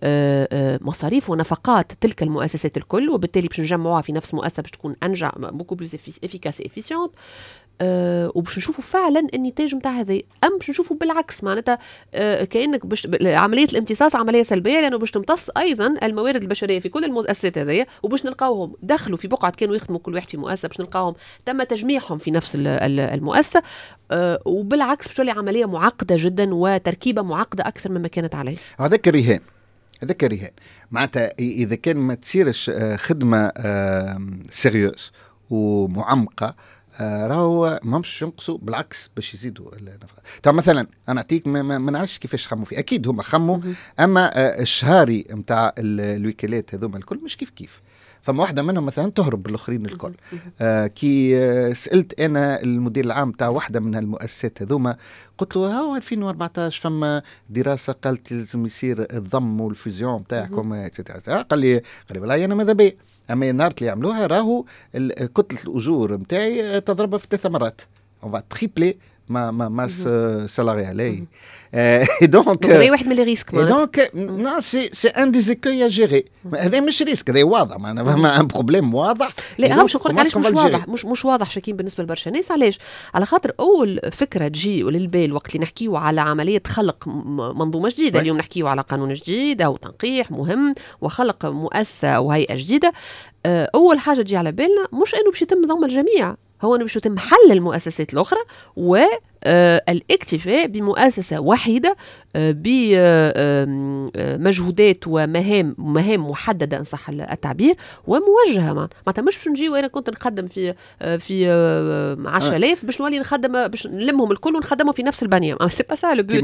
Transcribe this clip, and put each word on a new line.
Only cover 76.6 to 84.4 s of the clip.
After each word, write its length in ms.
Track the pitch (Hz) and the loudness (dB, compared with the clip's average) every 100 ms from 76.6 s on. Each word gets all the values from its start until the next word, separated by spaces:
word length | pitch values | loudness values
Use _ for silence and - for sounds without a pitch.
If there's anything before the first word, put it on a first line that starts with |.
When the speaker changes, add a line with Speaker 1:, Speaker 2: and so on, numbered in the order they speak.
| 180 262 | 0 2
Speaker 2:
مش 220 | 285 - | 0 0
ريسك، 280 | 311 269 - | 0 -2 0
هذا 140 | 127 | 4
واضح، 320 | 147 226 127 92 | 6 4 2 -4
معناها 280 | 104 113 | -8 -4
فما 360 | 123 147 160 143 | 0 4 4 4
ان 60 | 156 | 2
بروبليم 480 | - 120 180 139 | 0 2 2 2
واضح. 380 | 120 175 233 262 - - - | 2 0 0 -2 -6 -12 0
Speaker 1:
لا، 80 | 254 | 2
Speaker 2:
إي 60 | |
Speaker 1:
هاو 60 | 254 | 4
Speaker 2:
دونك، 100 | - | 4
Speaker 1:
شو 100 | 277 | 2
نقول 120 | 311 311 | 0 2
لك، 0 | |
Speaker 2:
كومون 20 | |
Speaker 1:
علاش 160 | 302 208 | 2 2
مش 100 | 214 | 2
Speaker 2:
اسكو 120 | 208 | 4
نجيري؟ 140 | 302 | 4
Speaker 1:
واضح؟ 140 | - 175 | 2 -2
مش، 160 | 233 | -8
مش 200 | 202 247 | -4 -2
واضح 260 | 262 254 196 | 0 0 0
شاكين 260 | 196 202 196 | -6 -8 -6
بالنسبة 280 | 190 - | -6 -6
لبرشا 260 | 165 165 175 | -6 -6 -4
ناس. 200 | 254 370 | -4 -2
علاش؟ 280 | 320 233 202 - - - | 2 2 2 -6 -18 -6
على 120 | - 202 | -2 2
خاطر 260 | 349 - - | 2 0 0
أول 400 | 349 381 220 185 - | 4 6 4 0 -4
فكرة 360 | - 277 185 | -2 -2 -2